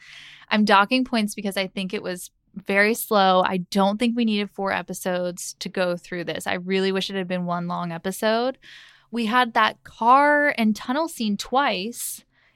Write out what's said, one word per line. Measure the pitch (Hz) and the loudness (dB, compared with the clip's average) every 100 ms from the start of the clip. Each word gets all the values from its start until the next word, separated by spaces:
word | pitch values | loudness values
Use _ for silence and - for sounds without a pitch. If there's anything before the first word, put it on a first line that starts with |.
| - - - - - | -18 -20 -20 -20 -4
I'm | 214 208 | 0 4
docking | 202 202 254 254 | 4 4 2 0
points | 233 208 - | -2 -2 -4
because | 208 196 | -6 -4
I | 190 | -4
think | - 185 | -6 -6
it | 202 | -6
was | - 180 - _ _ - | -6 -8 -12 _ _ -12
very | - 196 208 | -2 2 4
slow. | 240 - 214 190 185 180 | 2 0 4 4 4 2
I | 190 175 | 0 -2
don't | 202 196 208 | 2 2 2
think | 240 233 | 0 0
we | 226 | 0
needed | 208 202 | 0 -2
four | - 196 | -4 -2
episodes | 190 180 185 190 180 180 175 - - | -2 -4 -6 -4 -2 -4 -6 -12 -12
to | 202 | -8
go | 196 180 175 | -2 -2 -2
through | - 180 170 | -6 -8 -6
this. | - 190 | -6 -4
I | 190 | -4
really | 180 190 190 | -2 0 0
wish | 190 185 | 0 -2
it | 196 | -4
had | 180 | -4
been | 185 175 | -4 -2
one | 175 175 | -4 -4
long | 175 175 | -6 -6
episode. | 170 190 190 220 226 247 262 - - - _ _ | -6 -6 -2 0 2 0 -4 -12 -20 -20 _ _
We | 226 226 | -4 0
had | 247 247 | 2 2
that | 226 220 214 | 2 0 0
car | - - 226 262 294 294 294 - | -14 -2 4 6 6 4 2 2
and | 220 214 | 0 0
tunnel | - 262 330 | -2 -2 -2
scene | - 220 202 | -4 -4 -4
twice. | - 247 277 196 196 240 - - - _ _ | -2 0 0 0 -6 -8 -10 -10 -16 _ _